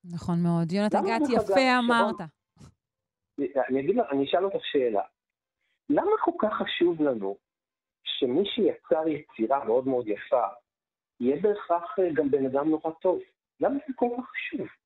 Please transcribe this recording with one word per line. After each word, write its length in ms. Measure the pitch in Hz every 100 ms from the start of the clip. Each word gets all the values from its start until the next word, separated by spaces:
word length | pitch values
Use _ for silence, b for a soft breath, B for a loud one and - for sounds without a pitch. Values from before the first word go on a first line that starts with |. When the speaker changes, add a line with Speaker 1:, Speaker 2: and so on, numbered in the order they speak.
| 175
Speaker 1:
נכון 300 | 170 - 170
מאוד. 280 | 170 170 165
יונתן 260 | 196 208 -
Speaker 2:
למה, 100 | 339
Speaker 1:
גת, 140 | 226
Speaker 2:
דרך 80 | 285
אגב, 120 | 226
Speaker 1:
יפה 100 | 214
Speaker 2:
שרון, 380 | 196 262 247 240
Speaker 1:
אמרת. 240 | 233 233 - 160 _ _ _ - _ _ _ _ _ _ - 135 131 123
Speaker 2:
אני 100 | 131
אגיד 160 | 143 240
לך, 100 | -
אני 120 | 139 139
אשאל 200 | 170 196
אותך 200 | 196 -
שאלה. 360 | 143 123 101 - _ _ _ _ _ _ _ -
למה 220 | 285 349 427
כל 80 | - 330
כך 140 | 214
חשוב 480 | - 208 - 339 165
לנו 360 | 147 117 98 101 _ _ _ _ _ _
שמי 400 | - - 127 139 202
שיצר 600 | - 170 - - 160 160
יצירה 560 | 147 - - 110 135 110
מאוד 220 | 120 131
מאוד 200 | 127 110
יפה, 360 | 101 - 127 104 - _ _ _ _ _ _
יהיה 220 | 120 147
בהכרח, 580 | 208 202 - 170 170 -
אה, 100 | 180
גם 180 | 147 143
בן 140 | 139 131
אדם 240 | 131 156
נורא 220 | 156 165
טוב? 280 | 160 185 180 - _ _ _
למה 160 | 175 277 -
זה 60 | 262
כל 120 | 240 247
כך 60 | 247
חשוב? 380 | - - 285 113 -